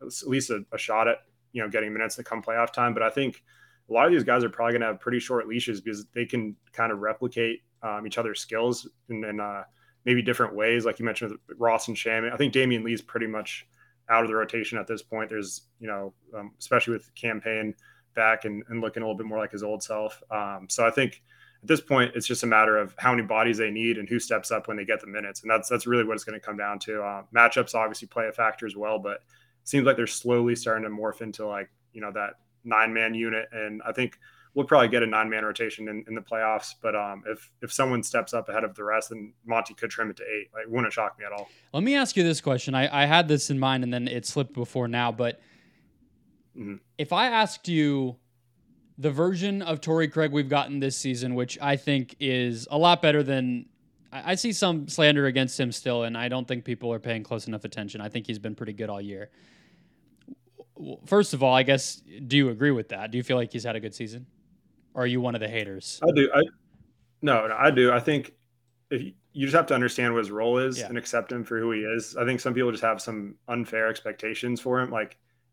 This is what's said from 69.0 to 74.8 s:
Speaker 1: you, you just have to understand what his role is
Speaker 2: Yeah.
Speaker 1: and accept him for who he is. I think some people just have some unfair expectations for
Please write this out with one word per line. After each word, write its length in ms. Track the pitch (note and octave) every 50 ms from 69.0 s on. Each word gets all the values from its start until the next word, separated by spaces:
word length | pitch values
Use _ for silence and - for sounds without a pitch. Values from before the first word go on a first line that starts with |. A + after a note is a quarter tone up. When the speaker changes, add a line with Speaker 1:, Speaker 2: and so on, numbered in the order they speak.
| -
Speaker 1:
you, 100 | - - _ _ _ _
you 120 | C#3+ C3+
just 100 | C3+ D3
have 100 | E3+ D#3+
to 80 | - C#3+
understand 400 | B2 B2 A#2 - - B2 A#2+ A#2
what 60 | A#2
his 100 | A2 G2
role 260 | G#2 G#2+ A2+ A#2 B2
is 220 | B2+ C3 C3 B2+ B2
Speaker 2:
Yeah. 100 | A2+ G2
Speaker 1:
and 80 | A#2+
accept 340 | A#2+ - - - A#2 A2+ -
him 140 | B2 A#2+ A2+
for 140 | - A#2 A2+
who 140 | A2+ A#2 A2+
he 80 | G#2+
is. 360 | G#2+ G#2+ A2+ A#2 A2 - -
I 80 | C3 A#2+
think 160 | B2 B2+ A#2+
some 140 | - C3+ A#2+
people 160 | B2 B2+ A#2+
just 120 | A2+ G#2 -
have 200 | A2+ A2 G2 -
some 320 | A#2+ A2 G#2+ G2+ G2+ - - _ -
unfair 400 | A#2+ A#2+ A#2 - A2+ A2 A2 A2
expectations 720 | A2 - - A2 G#2 - - A2 A2 - - B2 A#2+ A#2
for 220 | - C3 B2 B2+